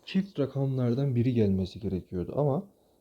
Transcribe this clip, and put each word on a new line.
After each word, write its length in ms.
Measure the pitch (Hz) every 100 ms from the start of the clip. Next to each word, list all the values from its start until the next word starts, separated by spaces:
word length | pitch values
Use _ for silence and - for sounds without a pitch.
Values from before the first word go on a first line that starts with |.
| -
çift 340 | 190 196 -
rakamlardan 760 | 131 135 135 131 123 117 139 120
biri 180 | 120
gelmesi 460 | 117 104 95 92 95
gerekiyordu 540 | 98 92 - 90 85 -
ama 320 | 147 147 - _ _ _